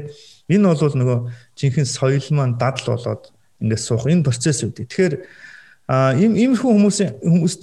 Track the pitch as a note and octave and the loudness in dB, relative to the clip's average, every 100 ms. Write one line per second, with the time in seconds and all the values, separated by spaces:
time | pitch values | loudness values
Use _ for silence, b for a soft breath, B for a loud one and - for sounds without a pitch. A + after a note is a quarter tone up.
0 | D3 B B B B G3 G3 D#3 D3+ C3 | -2 B B B B 2 4 2 0 0
1 | B2 A#2+ A#2+ B B - C#3 D3+ C3 - | 0 0 -4 B B -4 -2 0 -2 0
2 | C3 C#3 - D3 C3 A#2+ B2 C3 - A#2 | 0 0 0 0 0 0 -2 -2 -4 -4
3 | A2+ G#2+ - _ _ - A2 A2+ - A#2 | -4 -8 -10 _ _ -6 -4 -4 -2 -2
4 | C3+ F3 C#3 A#2 D#3+ C#3+ A2 - A2+ - | 0 2 2 0 -2 -2 -4 -8 -8 -2
5 | F#3 C#3 B B B B B B - C3 | -2 -2 B B B B B B -2 0
6 | C3 C3+ A3 G#3 B3+ B3 C4 G#3 G#3 G3 | 2 2 2 2 2 2 2 4 4 2
7 | F3 - E3+ F3 F3 - | -4 -2 2 2 2 0